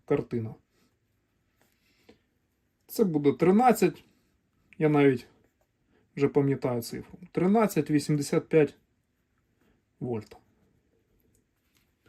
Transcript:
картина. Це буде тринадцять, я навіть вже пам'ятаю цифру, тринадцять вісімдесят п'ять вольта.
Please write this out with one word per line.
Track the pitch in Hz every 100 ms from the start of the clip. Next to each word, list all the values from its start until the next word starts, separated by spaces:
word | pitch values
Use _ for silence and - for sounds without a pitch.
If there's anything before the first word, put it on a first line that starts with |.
картина. | - 143 - 120 113 - _ _ _ _ _ _ _ _ _ _ _ _ _ _ _ _ _ _ _ _ _ _ _
Це | -
буде | 202 151 143
тринадцять, | - 165 208 254 - 175 - _ _ _ _ _ _ _ -
я | 156
навіть | 147 139 123 - _ _ _ _ _ _ _ _ -
вже | 139
пам'ятаю | 147 139 135 135 120
цифру, | - - - - -
тринадцять | - 180 220 208 160 143
вісімдесят | 151 143 151 139 165 -
п'ять | 160 143 - _ _ _ _ _ _ _ _ _ _ _ _
вольта. | 127 113 - - _ _ _ _ _ _ _ _ _ _ _ _ _ _ _ _